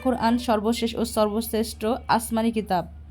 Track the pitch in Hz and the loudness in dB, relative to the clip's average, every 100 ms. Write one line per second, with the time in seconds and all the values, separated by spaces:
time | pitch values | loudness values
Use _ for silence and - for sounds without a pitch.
0 | 262 240 226 240 240 214 208 233 233 - | 0 2 2 2 2 2 2 0 0 -2
1 | 233 - 214 208 226 214 233 - 214 247 | -2 2 2 0 -2 -2 -2 -2 -2 -2
2 | - 233 233 226 233 220 190 185 165 - | 2 0 2 0 0 0 0 -2 -2 -12
3 | - | -18